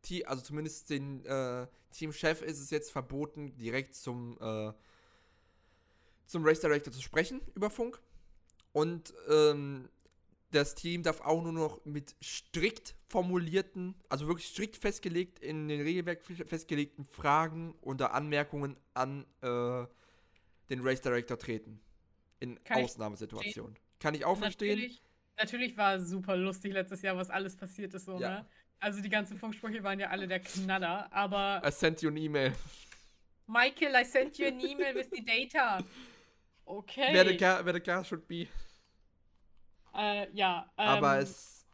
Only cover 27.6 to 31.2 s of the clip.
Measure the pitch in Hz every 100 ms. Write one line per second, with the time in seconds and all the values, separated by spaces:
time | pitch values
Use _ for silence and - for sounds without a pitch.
27.6 | 185 185 196 185 185 185 - 196 220 _
28.6 | _ - 202 202 202 214 196 202 220 214
29.6 | 220 220 196 196 196 190 185 185 185 185
30.6 | 190 190 175 185 - -